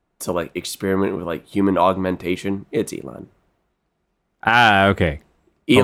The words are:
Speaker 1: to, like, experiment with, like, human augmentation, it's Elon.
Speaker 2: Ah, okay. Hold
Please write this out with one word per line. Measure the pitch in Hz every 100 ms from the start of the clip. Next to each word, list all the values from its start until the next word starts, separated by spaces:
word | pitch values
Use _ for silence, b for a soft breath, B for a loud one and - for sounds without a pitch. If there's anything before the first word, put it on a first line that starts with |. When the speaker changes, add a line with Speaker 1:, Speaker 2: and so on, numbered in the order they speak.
| _ -
Speaker 1:
to, | -
like, | 87 80 92
experiment | - - 98 95 98 92
with, | 85
like, | 82 -
human | 101 98 90
augmentation, | 90 95 92 90 87 92 98 98 -
it's | - 104
Elon. | - 67 - - _ _ _ _ _ _ _ _ _ _ _
Speaker 2:
Ah, | - 117 117 98 98
okay. | 98 87 69 _ _ _ _ -
Hold | 123